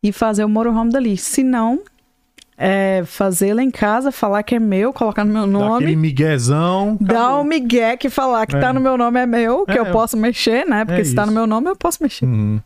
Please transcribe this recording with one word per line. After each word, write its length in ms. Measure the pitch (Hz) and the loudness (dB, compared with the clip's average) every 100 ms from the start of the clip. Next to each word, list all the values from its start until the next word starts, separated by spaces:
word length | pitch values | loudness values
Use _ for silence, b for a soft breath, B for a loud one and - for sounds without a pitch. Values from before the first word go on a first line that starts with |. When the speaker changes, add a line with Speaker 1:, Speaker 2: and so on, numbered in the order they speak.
Speaker 1:
e 80 | 208 | -2
fazer 320 | 202 226 208 | 0 0 2
o 60 | 214 | 2
motorhome 420 | 214 233 226 233 | 0 0 0 0
dali. 280 | 262 240 190 | 0 0 -2
Se 240 | - - | -2 -2
não, 360 | 262 254 226 269 403 _ _ _ _ - _ _ | 0 2 0 -2 -6 _ _ _ _ -20 _ _
é, 440 | 185 196 196 190 | -2 0 0 -2
fazer 480 | 170 - 196 175 196 | -4 -2 -2 0 0
lá 100 | 220 | 0
em 80 | 262 | -2
casa, 400 | - 208 220 269 | 0 0 0 -2
falar 320 | - 214 202 | -2 -2 -2
que 120 | 208 | 0
é 40 | 240 | 0
meu, 320 | 220 190 226 | 0 0 0
colocar 340 | 277 226 202 | 0 -2 0
no 80 | 208 | 0
meu 100 | 214 | 0
Speaker 2:
Dá 40 | 202 | 0
Speaker 1:
nome. 280 | 196 208 233 | 2 2 0
Speaker 2:
aquele 120 | 160 156 | 0 2
miguezão, 1000 | 156 131 156 147 120 147 170 185 202 214 | 0 2 0 2 2 2 0 0 -2 0
Speaker 1:
Dá 200 | 196 226 | 0 2
Speaker 2:
acabou. 200 | 247 277 | 2 0
Speaker 1:
o 20 | |
migué 520 | 294 320 240 240 226 247 | 0 0 0 2 2 0
que 100 | 277 | -4
falar 380 | 262 262 233 220 | -2 0 0 0
que 100 | 139 | 0
Speaker 2:
É. 40 | |
Speaker 1:
tá 120 | 254 | 0
no 80 | 262 | 2
meu 160 | 262 254 | 2 2
nome 240 | 240 247 | 2 2
é 60 | 247 | 0
meu, 400 | 233 226 262 392 | 0 0 0 0
que 60 | |
Speaker 2:
É. 60 | 214 | 0
Speaker 1:
eu 80 | 214 | 0
posso 240 | 196 226 226 | 0 0 0
mexer, 480 | 226 240 - 233 349 | -2 0 0 0 0
né? 180 | 214 220 | -2 0
Porque 160 | 180 | 0
Speaker 2:
É 20 | |
Speaker 1:
se 100 | 151 | 0
tá 80 | 123 | 0
no 60 | 208 | 0
Speaker 2:
isso. 20 | |
Speaker 1:
meu 120 | 214 226 | 0 0
nome, 220 | 220 320 | 0 -2
eu 80 | 381 | -2
posso 260 | 349 - | -4 -2
mexer. 220 | 294 - | -4 -2
Speaker 2:
Uhum. 340 | 127 113 104 107 | -2 0 0 -2